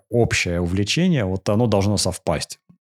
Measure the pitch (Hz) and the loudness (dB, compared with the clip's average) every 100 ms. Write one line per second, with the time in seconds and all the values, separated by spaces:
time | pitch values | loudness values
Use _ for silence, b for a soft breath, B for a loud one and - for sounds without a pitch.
0 | - 117 113 - 90 87 87 98 101 151 | -2 0 2 0 -2 -2 -2 -2 0 0
1 | 185 147 95 95 - 107 120 104 101 98 | 2 2 0 -2 0 2 2 2 2 0
2 | 92 - - 78 - - _ _ | -2 -4 -4 -4 -4 -14 _ _